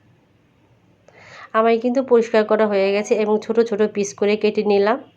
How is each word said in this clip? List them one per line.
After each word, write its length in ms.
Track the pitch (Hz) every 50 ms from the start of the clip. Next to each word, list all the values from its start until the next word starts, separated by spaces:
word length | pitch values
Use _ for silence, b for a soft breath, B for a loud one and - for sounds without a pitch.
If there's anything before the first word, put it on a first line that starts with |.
| _ _ _ _ _ _ _ _ _ _ _ _ _ _ _ _ _ _ _ _ _ B B B B B B B B B -
আমার 160 | 220 226 226 233 226 240
কিন্তু 160 | 247 240 269 262 269
পরিষ্কার 320 | 247 233 220 226 - 220 214 -
করা 140 | 214 214 220 208
হয়ে 180 | 202 196 196 196 196
গেছে 180 | 208 214 214 240 208 214
এবং 100 | 208 214 208 -
ছোট 120 | - 220 226 233 233
ছোট 120 | 208 208 214 208 -
পিস 140 | 208 196 196 - -
করে 140 | 202 202 214 214
কেটে 220 | 214 214 208 214 214 208
নিলাম। 260 | 202 202 202 214 247 254 - - _